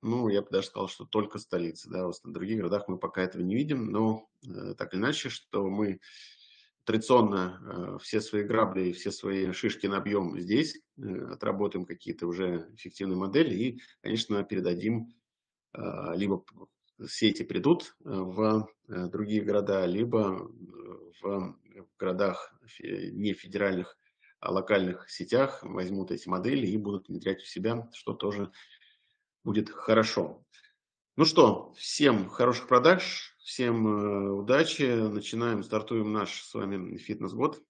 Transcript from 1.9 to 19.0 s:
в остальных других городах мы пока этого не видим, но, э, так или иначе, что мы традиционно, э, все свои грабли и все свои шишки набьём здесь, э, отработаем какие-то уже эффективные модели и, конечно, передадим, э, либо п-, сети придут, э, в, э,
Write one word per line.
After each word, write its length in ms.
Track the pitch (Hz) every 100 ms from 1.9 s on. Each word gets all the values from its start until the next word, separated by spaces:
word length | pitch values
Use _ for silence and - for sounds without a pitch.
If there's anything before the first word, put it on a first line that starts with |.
| 87 90
в 40 |
остальных 240 | 85 - -
других 220 | 98 110
городах 320 | 90 101 -
мы 80 | 90
пока 260 | 80 -
этого 180 | 92 90
не 140 | 90 110
видим, 300 | 151 139 107
но, 440 | 104 110 110 - _ 127
э, 280 | 98 101 98
так 160 | -
или 60 | 92
иначе, 300 | 117 151 131
что 400 | 117 _ 101 98
мы 320 | 98 104 92 - - - - - - _ _
традиционно, 760 | - 110 - 127 110 98 90 92
э, 360 | - 92 90 95
все 180 | - 107
свои 240 | 104 107
грабли 460 | 101 113 104 95 90
и 20 |
все 200 | 87 -
свои 420 | - 107 98 95
шишки 340 | 92 107 - 98
набьём 500 | 98 95 101 90 -
здесь, 420 | 87 110 156 - _ -
э, 280 | 107 95 -
отработаем 540 | - 104 98 101 95 90
какие-то 420 | 87 - - 87
уже 420 | 87 92 85 82 -
эффективные 420 | 87 - 98 92
модели 380 | 98 120 160 98
и, 260 | 123 123 - _
конечно, 420 | - 220 - 104
передадим, 680 | 95 98 90 87 107 117 113 - _ _ _ _ _
э, 420 | - 98 95 92 85
либо 240 | 101 95
п-, 680 | - - - _ _ _ -
сети 360 | - 113 98
придут, 520 | - - 127 175 - _
э, 60 | 156
в, 580 | 98 92 92 110 110 104 _ _
э, 180 | 90